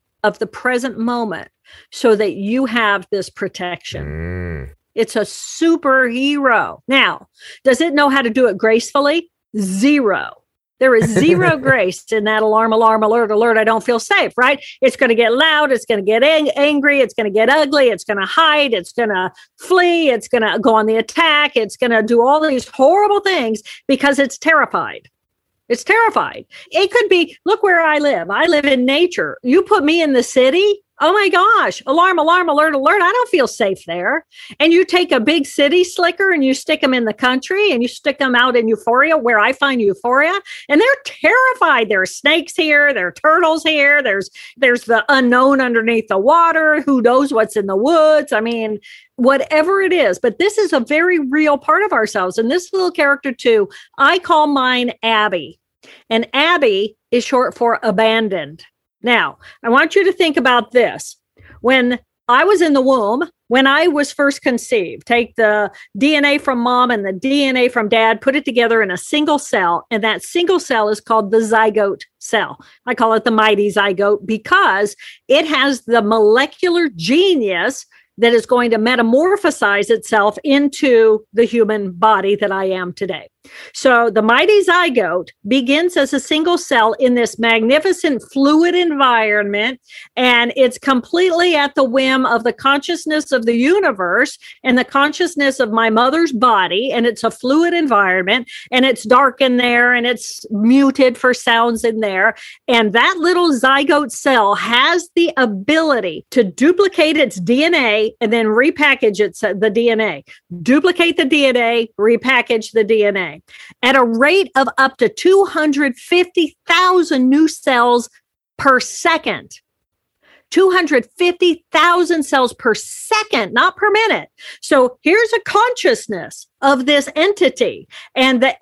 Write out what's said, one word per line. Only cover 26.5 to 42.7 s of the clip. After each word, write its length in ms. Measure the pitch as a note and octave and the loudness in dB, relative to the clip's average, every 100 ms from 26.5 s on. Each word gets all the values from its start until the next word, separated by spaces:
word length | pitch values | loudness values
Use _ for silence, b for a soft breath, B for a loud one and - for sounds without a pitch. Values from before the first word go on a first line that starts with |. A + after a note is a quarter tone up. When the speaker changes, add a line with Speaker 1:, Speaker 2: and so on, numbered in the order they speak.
| B F#4+ | B -6
Speaker 1:
It 200 | E4+ G4 | -2 0
could 180 | A#4+ G#4+ | 0 2
be, 280 | F4+ D4 - F4+ | 0 -2 -4 -2
look 180 | G#4+ | 0
where 180 | G4+ E4+ | 2 2
I 160 | D#4+ D4 | 2 0
live. 320 | D4 F3+ E3+ | 0 -2 -2
I 160 | G#3+ E4+ | -2 0
live 200 | D4+ C#4+ | 2 2
in 200 | C4 B3+ | 0 0
nature. 540 | C#4+ F4+ - D3+ - | 0 0 -2 -8 -6
You 220 | B3 F4 | 0 2
put 200 | F#4 G4+ | 2 0
me 160 | D4 E4+ | 2 0
in 140 | D#4 | 2
the 80 | B3+ | 0
city, 600 | A#3+ C4 B3+ E4+ G#4 G4+ _ - | 0 2 2 4 2 0 _ -2
oh 100 | D#4 | 0
my 160 | G#4 G4 | 2 2
gosh, 560 | F4 G4+ G#4 A3+ - C#4 | 2 4 2 0 -4 -2
alarm, 320 | D#4+ F#4 E4+ | 2 2 2
alarm, 280 | D#4 F4+ E4+ | 2 2 2
alert, 260 | C#4+ D#4 | 0 0
alert. 280 | C#4+ D4 G4 | 2 2 2
I 100 | F4 | 2
don't 180 | B4 A4+ | 0 -2
feel 180 | E4+ A#3+ | -2 -2
safe 360 | - G3+ F#3 E3+ | -2 -4 -4 -8
there. 400 | F3 G3 D#4+ - B B B | -6 -4 -6 -8 B B B
And 120 | D#4+ | 2
you 140 | E4+ F#4 | 2 2
take 260 | F4+ F4 | 2 2
a 80 | C#4 | 0
big 260 | B3+ E4 C4+ | 0 -2 -2
city 380 | - C#4 F4+ | -2 0 2
slicker 480 | F4+ - F4 F4 G4 | 0 -2 -2 0 -2
and 100 | E4 | 0
you 120 | C4 | 0
stick 280 | C4 - D#4 | -2 -4 -2
'em 100 | C4+ | -2
in 100 | B3+ | -2
the 100 | A3 | -2
country 580 | G#3 B3+ C4 - F#4+ G#4 | -2 -2 -2 -4 -2 0
and 100 | A#3+ | 0
you 80 | B3 | -4
stick 280 | - D4 C4+ | -6 -6 -2
'em 120 | C4 | 0
out 220 | A#3+ B3+ A#3+ | 2 2 2
in 140 | A3 | 0
Euphoria, 480 | G#3 A3+ B3 D#4 D#4 | -2 0 2 2 0
where 220 | A#3 A3 | 0 2
I 120 | A3+ | 0
find 300 | C4+ C#4 B3 | 0 -2 0
Euphoria, 580 | G3+ F#3 A#3+ C4 D#4+ G4 - B B | -2 -2 -2 0 0 -2 -8 B B
and 100 | D4 | 2
they're 240 | B4 C5+ | 2 0
terrified. 840 | - - E4 B4 C5 B4+ E4+ B3 A3 | -6 -2 0 2 2 2 0 2 0
There 120 | G3 | -2
are 40 | F#3 | -2
snakes 500 | - C#4+ E4 - - | -2 0 0 -2 -4
here, 380 | D#4 | 0